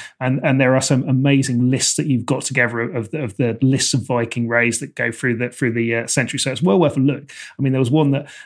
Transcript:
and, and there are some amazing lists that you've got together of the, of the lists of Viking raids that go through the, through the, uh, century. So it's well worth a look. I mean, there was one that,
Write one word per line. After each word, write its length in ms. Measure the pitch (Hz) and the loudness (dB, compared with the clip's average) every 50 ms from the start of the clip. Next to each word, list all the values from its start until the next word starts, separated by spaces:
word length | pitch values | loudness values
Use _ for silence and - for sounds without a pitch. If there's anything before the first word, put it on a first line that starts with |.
| - - - - | -18 -18 -10 -4
and, 220 | 131 127 131 143 | -2 -2 0 0
and 180 | - 147 143 135 | 0 2 2 4
there 140 | 131 127 131 | 4 4 4
are 60 | 131 | 2
some 280 | - - 143 127 - 156 | 2 2 2 0 2 2
amazing 600 | 139 131 139 143 139 139 131 131 123 120 123 127 | 2 2 4 4 4 2 2 0 0 2 2 2
lists 240 | 135 135 - - - | 2 0 0 -2 -2
that 140 | - 147 151 | -2 0 0
you've 180 | 127 117 104 | 0 0 0
got 160 | - 131 131 | -2 -4 -4
together 380 | - - 131 131 120 110 117 117 | -4 -2 0 0 0 0 0 -4
of 320 | 117 117 - 120 107 - | -6 -4 -4 -6 -6 -6
the, 100 | - 156 | -6 -8
of 140 | 135 107 - | -8 -6 -4
the 200 | - 127 117 110 - | -2 -2 -2 0 0
lists 320 | 135 131 139 131 - - - | 2 2 2 2 0 0 -2
of 100 | 123 - | -2 -2
Viking 440 | - 127 120 117 117 - 120 120 117 | -2 -2 -2 -2 -2 -4 -4 -2 0
raids 320 | 117 120 117 120 117 - | 2 2 2 2 0 -2
that 160 | 143 - - | -6 -10 -8
go 160 | - 120 117 | -6 -6 -6
through 240 | 113 - - 123 120 | -4 -2 -2 -2 -2
the, 120 | 110 123 123 | -2 -4 -6
through 220 | - - 139 117 | -4 -2 -2 -2
the, 220 | 113 120 117 117 117 | 0 0 -2 -2 -2
uh, 120 | 117 117 - | -2 -4 -2
century. 320 | - 139 123 - 143 135 | -2 -2 -2 -2 -4 -4
So 100 | - 135 | -4 -4
it's 120 | 131 - | -4 0
well 180 | 156 185 196 185 | 2 2 4 4
worth 160 | 160 139 - | 4 2 2
a 40 | 135 | 2
look. 300 | 131 143 - 120 - - - - - - - | 2 2 0 -2 -6 -14 -18 -20 -20 -16 -8
I 60 | - | -4
mean, 100 | 139 131 | -2 0
there 60 | 131 131 | 2 2
was 140 | 131 117 | 2 2
one 180 | 147 156 151 139 | 2 2 4 2
that, 180 | 139 135 143 - - - - | 2 0 -4 -8 -16 -20 -20